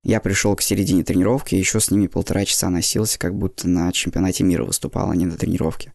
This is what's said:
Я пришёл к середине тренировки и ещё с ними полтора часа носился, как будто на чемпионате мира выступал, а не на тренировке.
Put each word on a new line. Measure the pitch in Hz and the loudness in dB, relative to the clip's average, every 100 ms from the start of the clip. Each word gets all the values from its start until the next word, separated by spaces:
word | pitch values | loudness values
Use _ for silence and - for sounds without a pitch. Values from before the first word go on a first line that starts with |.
Я | - 110 | 0 0
пришёл | 101 98 104 | 2 0 2
к | 98 | 0
середине | - 98 92 90 | 0 0 2 2
тренировки | 104 98 95 135 - | 2 2 2 0 0
и | 92 | 0
ещё | 92 110 | 0 0
с | - | 2
ними | 101 95 | 2 2
полтора | - - 98 | -2 -2 -2
часа | 98 - 92 | 0 0 0
носился, | 87 - - 110 - | 0 0 0 -2 -2
как | 90 | -4
будто | 101 95 - 87 | -2 -4 -2 0
на | 87 87 | 2 2
чемпионате | - 87 76 92 - | 0 -2 0 0 2
мира | 95 87 | 2 2
выступал, | - - - - - | 0 -4 -4 -2 0
а | 90 | 0
не | |
на | 90 82 | 0 -2
тренировке. | - - 80 - - | -2 0 -2 -4 -10